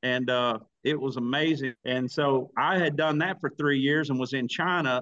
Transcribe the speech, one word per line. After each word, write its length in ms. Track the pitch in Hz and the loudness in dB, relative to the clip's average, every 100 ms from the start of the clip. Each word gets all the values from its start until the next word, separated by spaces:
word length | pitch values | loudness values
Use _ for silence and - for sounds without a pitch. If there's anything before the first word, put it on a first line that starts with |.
And, 280 | 127 127 127 | -2 -2 0
uh, 300 | 123 123 110 110 _ | 0 0 -2 -8 _
it 160 | 131 151 | -4 -2
was 160 | 131 123 | -2 -4
amazing. 580 | 120 143 160 147 131 117 127 | -2 0 0 0 -4 -6 -4
And 260 | 127 127 | -2 -2
so 400 | - 143 135 123 - | 0 2 2 0 -2
I 200 | 147 185 | 0 2
had 200 | 160 147 | 2 2
done 200 | 156 151 | 0 2
that 200 | 180 185 | -2 -2
for 100 | 147 | -6
three 280 | - 147 139 | -2 0 2
years 300 | 135 151 151 | 2 2 0
and 100 | 131 | -2
was 140 | 127 | -2
in 140 | 135 120 | -2 -4
China 540 | - 170 180 143 123 | -2 0 0 0 0